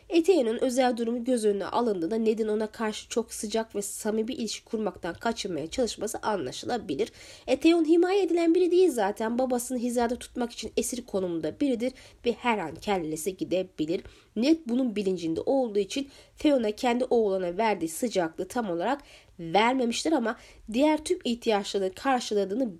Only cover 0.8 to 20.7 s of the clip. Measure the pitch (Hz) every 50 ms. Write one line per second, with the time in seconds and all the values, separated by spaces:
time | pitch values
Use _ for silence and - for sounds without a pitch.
0.8 | 254 247 240 226 233 226 240 247 233 254 254 233 214 214 202 196 180 - - 233
1.8 | 240 233 202 180 165 165 226 226 226 214 220 208 226 214 214 220 220 214 - -
2.8 | 226 214 208 - - - - 240 226 - - - - 208 220 220 226 226 - 202
3.8 | 196 - - - - 214 214 220 220 226 254 - 240 208 - - - - - 214
4.8 | 214 185 180 - - 175 170 - - 233 233 - - 190 175 143 147 160 - -
5.8 | 247 208 - - - 220 - - - - 214 185 131 127 127 - - - 156 -
6.8 | - - 151 139 226 - - - - - - - - - 254 262 - 330 339 339
7.8 | 320 294 339 339 349 349 381 415 370 339 330 339 339 330 330 359 370 330 349 359
8.8 | 370 339 254 240 196 196 208 - 220 220 240 240 262 254 247 240 240 - 254 247
9.8 | 226 247 233 247 233 233 240 - - - - 254 247 233 - - 220 - - -
10.8 | 220 - - 240 233 - - 190 185 180 170 165 160 151 156 - 285 277 247 214
11.8 | 240 262 - - - - - _ - 240 233 - - 247 226 208 170 151 165 -
12.8 | - 208 202 185 160 156 156 156 - 202 185 - 165 139 170 185 185 185 _ -
13.8 | 156 151 175 208 - - - - _ _ _ 214 233 285 330 320 - 226 233 254
14.8 | 269 247 202 208 202 190 185 165 165 160 160 - - - 269 269 254 226 196 208
15.8 | 196 190 - 277 277 - - - - _ _ - - 302 285 262 226 208 214 -
16.8 | - 247 240 247 254 - - 233 220 196 190 190 185 175 175 185 226 220 202 196
17.8 | - 160 - - 262 226 - 190 170 160 - - 180 185 - 254 233 196 170 170
18.8 | 175 226 277 285 - - - - - _ _ - 170 165 165 196 220 240 262 262
19.8 | 247 233 226 - - 311 320 269 233 220 233 - - - - - - -